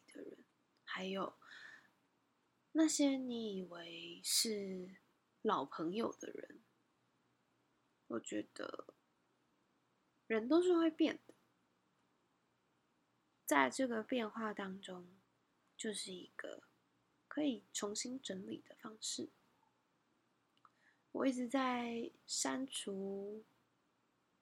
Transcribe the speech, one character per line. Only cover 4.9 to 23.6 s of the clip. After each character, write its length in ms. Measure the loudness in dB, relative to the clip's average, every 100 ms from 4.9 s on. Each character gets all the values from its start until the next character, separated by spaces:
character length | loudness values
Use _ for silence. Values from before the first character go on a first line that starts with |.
| -14 _ _ _ _
老 220 | 2 2
朋 300 | 0 -2 -2
友 180 | 0 -2
的 160 | -4 -10
人， 300 | -10 -12 -16 _ _ _ _ _ _ _ _ _ _ _ _ _ _ -8
我 140 | -8
觉 260 | -4 -6 -6
得 400 | -6 -8 -8 -12 -16 _ _ _ _ _ _ _ _ _ _ _ _ -2
人 220 | 0 6
都 140 | 6
是 140 | 8 6
会 140 | 6
变 300 | 6 4 2 -8
的， 80 | -20 _ _ _ _ _ _ _ _ _ _ _ _ _ _ _ _ _ _ _ _
在 240 | 4 6 6
这 180 | 4 0
个 160 | 0
变 260 | 0 0 0
化 260 | -2 -4
当 260 | -4 -6 -6
中， 260 | -10 -12 -14 -20 _ _ _ _ _ -6
就 160 | -4
是 200 | -4 -6
一 180 | -8 -12 -10
个 260 | -8 -10 -16 _ _ _ _ _ -8
可 160 | 0
以 180 | 2 0 -4
重 220 | -4 -2
新 260 | -2 -4 -6
整 260 | -6 -6 -6
理 160 | -8 -10
的 80 | -14
方 200 | -14 -8
式。 280 | -6 -4 -6 _ _ _ _ _ _ _ _ _ _ _ _ _ -20 _ _ _ _
我 140 | 0 2
一 60 |
直 140 | 2 0
在 640 | 2 2 2 -2 -4 -6 -8 -6
删 400 | 0 0 0 -4
除 800 | -6 -4 -2 -2 -4 -6 -10 -14 _